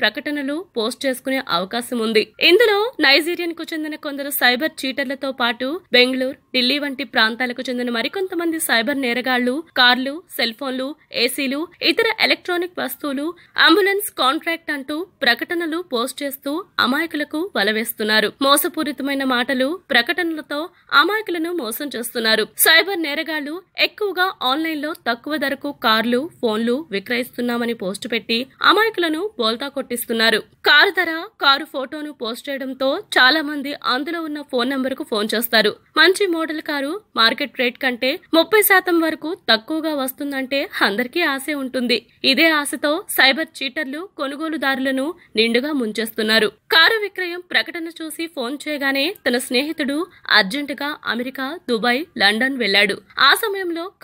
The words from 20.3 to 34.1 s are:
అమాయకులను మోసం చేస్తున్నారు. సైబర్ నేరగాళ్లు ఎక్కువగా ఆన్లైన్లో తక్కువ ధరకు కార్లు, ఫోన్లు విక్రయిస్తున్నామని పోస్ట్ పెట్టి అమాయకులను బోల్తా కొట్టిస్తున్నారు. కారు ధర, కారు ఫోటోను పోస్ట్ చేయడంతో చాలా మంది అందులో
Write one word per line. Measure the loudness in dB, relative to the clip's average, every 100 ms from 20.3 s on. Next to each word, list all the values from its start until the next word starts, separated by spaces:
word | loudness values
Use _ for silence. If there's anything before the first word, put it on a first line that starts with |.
| -4 -6 -8 -8 _ _ 4
అమాయకులను | 4 0 -2 -4 -4 -4
మోసం | -6 -6 -8
చేస్తున్నారు. | -6 -6 -2 0 2 0 0
సైబర్ | 4 6 4 -2 -2
నేరగాళ్లు | -4 -4 -6 -6 -10 _ -2 -2
ఎక్కువగా | -2 -4 0 -2 0 -2
ఆన్లైన్లో | -2 -2 -4 -6 -6 -4
తక్కువ | -4 -4 -4
ధరకు | -2 -4 -8 -4 0
కార్లు, | 2 2 0 -2 -4
ఫోన్లు | -2 0 0 -2 -2 -8
విక్రయిస్తున్నామని | -4 -4 -4 -4 -4 -2 -2 -4
పోస్ట్ | -6 -8 -6
పెట్టి | -6 -2 -4 -4 _ 4
అమాయకులను | 4 4 2 -2 -2 -4 -2
బోల్తా | -2 -2 -6 -8
కొట్టిస్తున్నారు. | -6 -8 -4 2 4 4 2 _ 4
కారు | 6 6 4
ధర, | 0 -2 -8 _
కారు | 2 2 0
ఫోటోను | -8 -6 -8 -10 -8
పోస్ట్ | -8 -8 -8
చేయడంతో | -8 -8 -2 0 0 0 6
చాలా | 6 6 0
మంది | -6 -6 -6 -2
అందులో | -2 -2